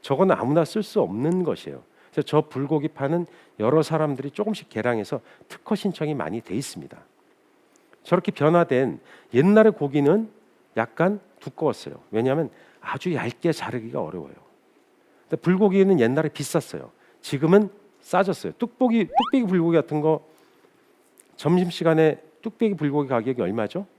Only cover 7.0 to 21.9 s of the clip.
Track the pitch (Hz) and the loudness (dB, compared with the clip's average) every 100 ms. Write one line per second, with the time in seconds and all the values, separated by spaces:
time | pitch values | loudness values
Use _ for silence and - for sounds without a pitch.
7 | _ _ _ _ _ _ _ _ _ _ | _ _ _ _ _ _ _ _ _ _
8 | - 175 180 - 143 175 170 127 131 71 | 0 0 0 0 2 4 2 2 0 -4
9 | _ - _ 117 170 214 220 - 143 143 | _ -20 _ 2 6 6 6 4 -2 2
10 | 139 196 220 _ _ _ _ - 113 - | 4 2 0 _ _ _ _ -4 -4 -2
11 | 175 202 _ _ - - 151 113 - 71 | -2 -2 _ _ -18 -4 -4 -4 -10 -18
12 | _ 107 123 143 147 - - _ - 160 | _ -2 0 0 -2 -8 -20 _ -10 -6
13 | 180 151 - - 175 151 - 127 113 131 | -4 -4 -4 -4 -4 -4 -6 -8 -8 -8
14 | 82 87 71 69 _ _ _ _ _ _ | -8 -10 -14 -18 _ _ _ _ _ _
15 | _ _ _ 160 165 185 208 190 190 180 | _ _ _ -4 0 2 4 4 4 4
16 | 117 135 156 - 139 165 - 78 62 _ | 4 2 -2 -6 -4 -4 -4 -14 -16 _
17 | _ _ - 139 156 196 202 - _ _ | _ _ -8 -2 4 4 4 -6 _ _
18 | - 180 190 175 185 - 233 _ 254 226 | -4 0 0 -2 -8 -8 -10 _ 0 2
19 | 196 659 - 277 226 180 165 165 143 151 | 0 0 0 0 2 2 2 2 0 -2
20 | 151 156 _ _ _ _ _ _ _ _ | 0 -2 _ _ _ _ _ _ _ _
21 | _ _ _ _ 147 180 180 - 165 | _ _ _ _ 0 2 0 0 2